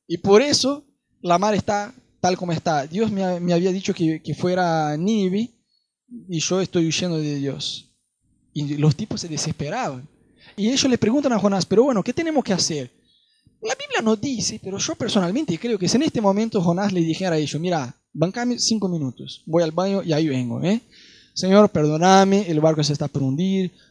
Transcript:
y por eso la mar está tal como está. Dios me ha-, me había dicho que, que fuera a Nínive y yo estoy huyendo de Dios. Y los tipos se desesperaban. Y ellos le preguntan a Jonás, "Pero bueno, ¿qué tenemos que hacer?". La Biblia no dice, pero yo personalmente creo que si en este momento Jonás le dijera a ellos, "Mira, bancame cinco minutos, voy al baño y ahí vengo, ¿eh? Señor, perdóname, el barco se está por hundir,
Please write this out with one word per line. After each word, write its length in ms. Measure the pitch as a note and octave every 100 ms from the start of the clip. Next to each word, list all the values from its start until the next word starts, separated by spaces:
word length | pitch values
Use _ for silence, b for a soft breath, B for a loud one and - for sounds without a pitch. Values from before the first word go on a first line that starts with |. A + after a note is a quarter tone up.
| -
y 120 | F3
por 240 | G3 G3+
eso 420 | C#4+ - B3+ C#4+ - _ _ _
la 160 | F3 F3
mar 160 | G#3
está 400 | G3+ - G3+ G#3 - _ _
tal 160 | F#3 F#3
como 160 | F3
está. 340 | D#3+ - D3+ C#3
Dios 240 | F3 A3
me 140 | G3+
ha-, 160 | F#3 F3+
me 140 | F3
había 180 | F3 F#3
dicho 220 | F#3 F#3+
que, 260 | F#3+ D#3+ D#3+
que 120 | -
fuera 560 | D3 F3+ F3+ F3 D#3+ D3+
a 60 | D3+
Nínive 520 | F#3 A3 F#3 G3 A#3+ - _ _ _ _ _ A#3+ F3+
y 120 | E3
yo 200 | - F#3
estoy 260 | F3 F3+ E3
huyendo 320 | D3 F3+ D#3+
de 180 | D3+ C#3+
Dios. 580 | C#3 C3+ - - - _ _ _ _ _ _
Y 240 | D3 C#3+ D3
los 200 | D3 -
tipos 240 | G#3+ A3
se 80 | E3+
desesperaban. 800 | D3 D#3+ - D3 A3 G#3+ C3 C#3+ _ _ b b -
Y 120 | G#3+
ellos 220 | C4 C#4
le 80 | A#3+
preguntan 340 | G#3+ C#4 C#4+
a 60 | G3+
Jonás, 260 | G3+ G3 -
"Pero 180 | F#3+
bueno, 180 | C#4 A3+
¿qué 100 | F3
tenemos 300 | - E4 D4+
que 80 | -
hacer?". 380 | F3+ - D3+ B2 - _ _ _ _ _ _
La 120 | A4
Biblia 280 | C5 D5 A#4
no 140 | A3 A3
dice, 440 | A#3+ A#3+ E3 G#3+
pero 160 | G3 G3
yo 160 | -
personalmente 640 | E4 A#3+ G#3 F3 A3 D#4+ E3
creo 200 | A#3+ G#3
que 100 | F3
si 80 | A#3
en 60 |
este 180 | D#4 B3+
momento 420 | G3+ G3 A3+ G#3+
Jonás 300 | E3+ E3+ G#3
le 80 | F#3
dijera 360 | E3 D#3 F#3 D#3+
a 20 |
ellos, 220 | D3 C#3+
"Mira, 340 | F3 E3 B2 - _
bancame 460 | - E3 A#3+ A#3+ A#3+
cinco 300 | - A3 F#3+
minutos, 540 | E3+ C3+ - C3+ - -
voy 160 | D#3+
al 80 | E3
baño 320 | D#3+ G3 G3
y 100 | E3+
ahí 160 | D3+ D#3+
vengo, 340 | C3 B2 A#2+
¿eh? 180 | D#3 A3+ - b b b b
Señor, 340 | - F#3 G3 G#3
perdóname, 840 | E3+ D3+ D#3 F3+ F#3+ F#3+ G3 F#3+
el 100 | D#3
barco 220 | D#3+ D#3
se 100 | D3
está 140 | C#3+ D3
por 160 | C#3+
hundir, 480 | C3+ C#3 F#3 F#3+ F3+ b b